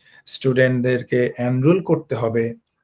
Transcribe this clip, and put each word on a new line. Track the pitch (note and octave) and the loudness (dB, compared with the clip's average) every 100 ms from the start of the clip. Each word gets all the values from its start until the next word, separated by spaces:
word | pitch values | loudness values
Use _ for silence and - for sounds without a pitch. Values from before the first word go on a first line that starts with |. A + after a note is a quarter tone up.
| _ - - | _ -20 -10
স্টুডেন্টদেরকে | - C3+ B2+ B2+ B2+ B2 B2 B2 B2+ A#2+ - | -4 -2 2 2 2 0 -2 0 0 0 -2
এনরোল | B2 B2+ C#3 F#3 | -2 0 2 2
করতে | F3 D#3+ - A#2 | 2 -2 -2 -4
হবে | A#2 A#2 A#2 A#2 _ _ | -2 0 -2 -6 _ _